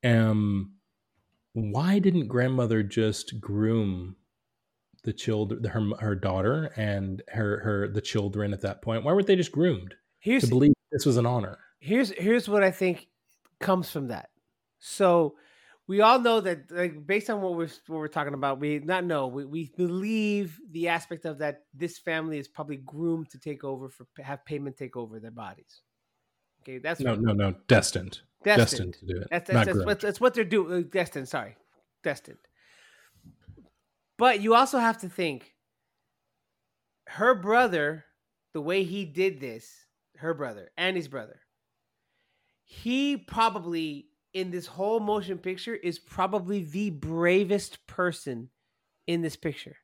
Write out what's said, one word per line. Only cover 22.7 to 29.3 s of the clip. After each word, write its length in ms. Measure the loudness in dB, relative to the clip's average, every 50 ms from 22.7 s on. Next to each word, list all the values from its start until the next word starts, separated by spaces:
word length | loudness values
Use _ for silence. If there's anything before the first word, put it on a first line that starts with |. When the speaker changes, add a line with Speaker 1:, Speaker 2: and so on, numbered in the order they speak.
| -10 -12
Speaker 2:
groomed 500 | -12 -16 -10 -6 -4 -2 -2 -2 -6 -10
to 80 | -16 -14
take 240 | _ -12 -12 -10 -8
over 260 | -10 -8 -8 -10 -14
for, 160 | -16 _ -20 _ _ -18 -12
have 180 | -10 -10 -12 _ -10
Payman 260 | -8 -8 -8 -8 -10
take 200 | _ -14 -12 -10
over 240 | -12 -12 -12 -12 -16
their 100 | -16 -16
bodies. 520 | -16 -14 -14 -16 -16 -18 _ _ _ _ _ _ _ _ _ _ _ _ _ _ _ _ _ _ _ _ _
Okay, 160 | -14 -14 -8
that's 220 | -6 -6 -4 -2
Speaker 1:
No, 100 | 0 0 0
Speaker 2:
what 80 | 2
Speaker 1:
no, 120 | 2 0 2
no, 200 | 2 0 0 -2 -4 _ _
destined. 520 | 4 4 6 2 -4 -6 -8 -8 -14 -18 _ _ _ _ 2
Speaker 2:
Destined. 500 | 4 6 6 6 4 2 -4 -4 -6 -8
Speaker 1:
Destined 20 |
to 120 | -12 -8
do 140 | -8 -6 -6
it. 80 | -6 -4